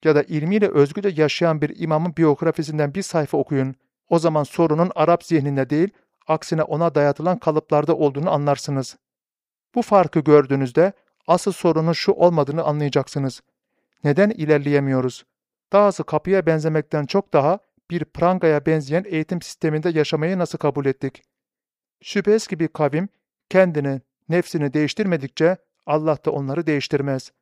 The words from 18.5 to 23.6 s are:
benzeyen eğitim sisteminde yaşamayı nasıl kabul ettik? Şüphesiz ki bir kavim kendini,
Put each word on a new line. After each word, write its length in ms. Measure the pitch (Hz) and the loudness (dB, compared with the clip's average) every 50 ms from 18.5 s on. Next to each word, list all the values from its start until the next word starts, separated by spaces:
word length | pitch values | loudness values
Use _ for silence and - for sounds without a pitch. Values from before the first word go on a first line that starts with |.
| 156 147 139 | 2 2 2
benzeyen 400 | 160 160 156 147 135 147 170 196 208 | 0 0 0 -2 -2 -4 -4 -4 -2
eğitim 340 | 185 156 156 _ 185 175 | -6 -6 -4 _ -6 -8
sisteminde 480 | - - - _ - 160 151 151 156 180 | -8 -12 -16 _ -4 -2 -2 -2 -2 -2
yaşamayı 480 | 165 160 147 - - 151 151 165 190 185 | 0 0 0 0 0 -2 -2 -2 -2 -2
nasıl 200 | 175 160 - 160 | -4 -4 -6 -4
kabul 280 | - 147 131 143 139 | -2 -2 -2 0 -2
ettik? 380 | 135 131 _ - 135 - - _ _ _ _ _ _ _ _ _ _ _ _ _ _ _ _ | -2 -4 _ -6 -8 -8 -10 _ _ _ _ _ _ _ _ _ _ _ _ _ _ _ _
Şüphesiz 460 | _ - - 208 185 208 208 226 - - | _ -6 -6 -4 0 2 2 2 0 -4
ki 120 | - 156 | -4 -4
bir 80 | 170 151 | -4 -4
kavim 420 | _ - 156 143 131 156 180 202 _ _ _ _ _ _ _ _ | _ -2 -2 0 0 -2 -4 -4 _ _ _ _ _ _ _ _
kendini, 520 | - 185 | 4 4